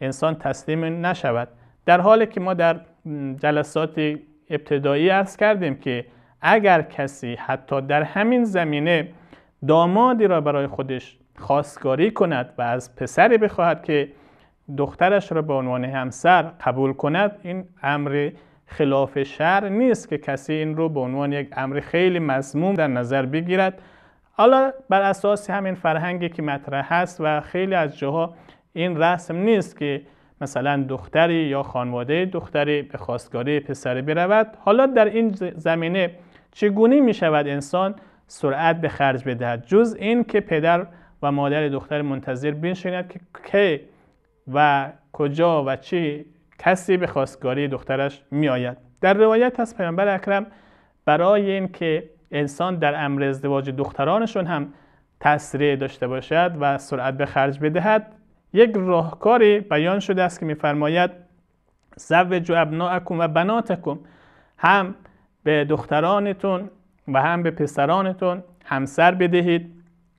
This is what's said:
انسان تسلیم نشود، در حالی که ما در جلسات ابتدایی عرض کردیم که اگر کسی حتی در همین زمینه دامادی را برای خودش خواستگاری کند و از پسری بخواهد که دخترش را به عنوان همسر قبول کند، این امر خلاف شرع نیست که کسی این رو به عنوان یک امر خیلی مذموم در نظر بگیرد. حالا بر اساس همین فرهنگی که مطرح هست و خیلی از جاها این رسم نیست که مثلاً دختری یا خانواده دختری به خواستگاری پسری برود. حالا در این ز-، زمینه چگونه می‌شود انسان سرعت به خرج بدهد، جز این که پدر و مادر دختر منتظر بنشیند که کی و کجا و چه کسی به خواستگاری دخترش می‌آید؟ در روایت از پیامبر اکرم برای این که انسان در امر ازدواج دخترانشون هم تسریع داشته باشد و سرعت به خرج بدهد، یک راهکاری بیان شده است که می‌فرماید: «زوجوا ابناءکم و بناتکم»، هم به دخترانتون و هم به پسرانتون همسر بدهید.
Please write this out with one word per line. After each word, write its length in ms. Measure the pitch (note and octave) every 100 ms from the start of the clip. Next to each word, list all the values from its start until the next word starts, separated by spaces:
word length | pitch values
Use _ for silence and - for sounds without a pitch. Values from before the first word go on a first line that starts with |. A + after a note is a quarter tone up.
انسان 340 | C3+ C3 D#3+ D#3+
تسلیم 720 | C#3 C3+ - D#3+ D#3+ E3+ F3
نشود، 420 | F3+ C#3 A#2 A#2+ - _ _ -
در 160 | F3+
حالی 240 | F#3+ A3+ A3
که 140 | G3+
ما 140 | F#3
در 260 | F3 E3+ E3 - _ E3 D3 C#3 C3+
جلسات 800 | D3 D3 D3 D#3 D#3 D#3 D3+ D3+ - _ -
ابتدایی 600 | D3+ D3+ C#3+ C#3+ C#3+ F3
عرض 280 | F#3+ F#3+ -
کردیم 380 | G#3+ G#3 E3 C#3
که 300 | C#3 A#2+ - _ _ _
اگر 400 | D#3+ A3 G3+ E3+
کسی 540 | D3+ - C#3 C#3 A#2+ A#2
حتی 460 | - C3 - C#3
در 220 | C3+ C#3+
همین 400 | D3+ F#3+ A3 B3
زمینه 640 | A#3 F#3 D#3+ D3 D#3 F3 F3+ - - - _ - C3+
دامادی 600 | D#3+ E3+ G3 B3 A#3+ G3+
را 140 | E3+
برای 260 | D3 C#3+ C#3
خودش 500 | - C3+ C3 - _ _ -
خواستگاری 720 | - C#3+ C#3+ - C#3 C3 G3+
کند 420 | G#3+ F3+ C3+ B2+ -
و 40 |
از 340 | A#2+ B2 - -
پسری 420 | B2+ - G#3+ A3+
بخواهد 460 | G#3+ - E3+ D#3+
که 280 | - D3 C#3+ - _ _ _ _ - C#3+
دخترش 540 | C#3+ - F3+ G3+ F#3
را 100 | D#3+
به 120 | D#3
عنوان 320 | C3+ B2+ B2+ B2+
همسر 560 | C3+ B2+ - E3 F3+
قبول 520 | D#3+ - C3+ B2+ C3+
کند، 380 | C3+ D3 E3+ G3+ G#3
این 220 | F3+ F#3 F#3 _
امر 460 | C#3+ D3 C#3+ C#3+ C#3+ C#3+ _ _ _
خلاف 580 | - C#3+ C3+ C3+ C#3+
شرع 460 | C#3 - D#3 G3 G3+
نیست 400 | G3+ B3+ A3 -
که 80 | D3+
کسی 360 | - C3+ -
این 240 | D#3 D#3 D#3
رو 120 | D#3+
به 100 | D3
عنوان 340 | B2+ C3+ C#3+
یک 140 | C#3+ C#3 -
امر 220 | C3+ C#3+
خیلی 400 | - E3+ F#3 F3
مذموم 540 | D#3 C3+ C#3 D3 F#3
در 140 | G3 D3+
نظر 380 | B2 A#2+ C3+ C3
بگیرد. 560 | D3+ F3 F#3 F#3+ F#3 - - _ _ _
حالا 420 | - A3+ C4 C4+ C4 -
بر 120 | F#3+
اساس 480 | G3 F#3+ G3+ G3+ G3+
همین 260 | G3 F#3+ F#3
فرهنگی 540 | E3 D#3+ F3+ F3+ F3
که 120 | E3+
مطرح 520 | D3+ C#3 C#3 C#3 C#3
هست 280 | E3+ F3+ -
و 200 | D#3 D3+
خیلی 340 | - F3+ F#3+ F#3
از 220 | D3+ -
جاها 360 | C#3 D#3+ E3+ E3+ - - _
این 240 | - F3+ D#3
رسم 380 | E3 F3 - E3+
نیست 420 | G#3 G#3+ F3 -
که 240 | D3 C#3+ C#3+ _ _ -
مثلاً 440 | C#3 C3 C3+ C#3+ C3+
دختری 540 | C3 F2+ D#3 E3+ E3
یا 200 | D#3 C#3
خانواده 640 | B2+ B2+ B2 A#2+ B2 D#3+ F#3
دختری 560 | F3 - D3+ D3 D3
به 160 | C#3 -
خواستگاری 640 | - A#2+ - A#2+ B2 D3
پسری 420 | D3 C3 C3 B2+
برود. 460 | C#3+ D#3+ F#3 G#3+ A3 -
حالا 260 | - A3+ C4+
در 200 | B3 G#3+
این 240 | A3 A3+
ز-، 140 | F#3+
زمینه 680 | F3+ D#3+ E3 E3 E3 F#3+ F3 - - _ _
چگونه 500 | - G#3 G3+ A3+ C#4+
می‌شود 460 | B3+ G3+ E3 D3+ D3
انسان 480 | C#3 C#3 F3+ F#3+ G#3+ - _ _
سرعت 540 | - D3 C3+ E3 E3+
به 80 | D#3+
خرج 340 | - C#3 C3
بدهد، 420 | C3 A#2+ A#2+ A#2+ -
جز 300 | G3 A#3 A3
این 240 | G3+ A#3+
که 160 | A3+ G#3+
پدر 480 | G#3+ D#3+ D#3+ F3 F3+ - - -
و 80 | C#3+
مادر 360 | C#3+ C#3+ D3+ D3+
دختر 340 | C#3 - D3
منتظر 500 | D3 C3+ C3+ B2+ D3
بنشیند 580 | D3 E3+ F#3 F#3 F3+ F3+
که 100 | - _ - -
کی 280 | G3+ G3 C#3+ - _ _ _ _ _ -
و 360 | C3+ D3 C#3 C#3 - _
کجا 520 | - D3 C#3+ E3+ D#3 C3+
و 80 | C3
چه 500 | - F3+ D#3 D3 D3 _ _ -
کسی 380 | E3+ F#3 F#3+ F#3
به 100 | E3+
خواستگاری 600 | C#3+ C3+ - B2+ C3 C#3+
دخترش 540 | C3 - C3+ C#3 C#3 -
می‌آید؟ 460 | C#3+ D3+ B2+ B2 B2 _ -
در 120 | F#3
روایت 460 | G3+ A3 A3+ B3 B3
از 180 | A3+ -
پیامبر 380 | F3 E3+ G3+ F#3+
اکرم 300 | G3 G3 G#3 - _ _ _ _ -
برای 460 | D#3 F3 G#3 G3
این 160 | F#3+ F#3
که 420 | F#3 E3 D#3+ - _ -
انسان 440 | D3 C#3+ C#3+ F#3 F3+
در 300 | D3 D3+ D3
امر 180 | C#3
ازدواج 460 | C#3 C3+ C#3 C#3 C#3
دخترانشون 760 | C3 C#3 - C#3 G3+ A3+ G#3 F3
هم 280 | D#3+ C#3+ - _ _ _ -
تسریع 560 | D3 D3 - C3+ D3 C#3
داشته 320 | C3+ - B2+
باشد 440 | C3 - D#3 F3+ D#3+
و 180 | C#3+ C#3
سرعت 400 | - C3 C3 C3+
به 80 | C#3
خرج 340 | D3 C#3 C#3
بدهد، 540 | D3+ E3 G3 G#3+ G#3+ - _ _ _
یک 180 | F#3+ A#3 G#3
راهکاری 840 | F#3 F3 E3 - G#3 A#3+ G#3+ G#3
بیان 400 | G3+ D3+ E3 G3
شده 240 | G3 F#3
است 160 | F3+ F3
که 60 | D#3+
می‌فرماید: 640 | D3+ D3 D3 D3 E3+ F3+ - - _ _ _ _ _ _ -
«زوجوا 640 | - E3 F3+ F3+ E3+ E3
ابناءکم 600 | D#3 D#3 F3 F3+ F3 E3+
و 80 | E3
بناتکم»، 720 | D#3+ F3+ A#3 A3+ F3+ D#3+ C#3+ - _ _ _ _ -
هم 380 | E3 G3+ F#3 G3+ - _ _ _
به 220 | D3 D3+ D3
دخترانتون 1040 | D3+ - D3+ E3+ G3+ G3+ F#3+ G3 F3+ G3+ - _ _ -
و 140 | C3
هم 220 | D3+ F3
به 80 | E3+
پسرانتون 920 | D#3+ C#3+ D3 C#3+ F#3 F#3+ F#3 F#3 F#3 - _ -
همسر 460 | C3+ C3+ - E3+
بدهید. 600 | F#3 F3+ F3 F3 E3+ E3+ - - _ _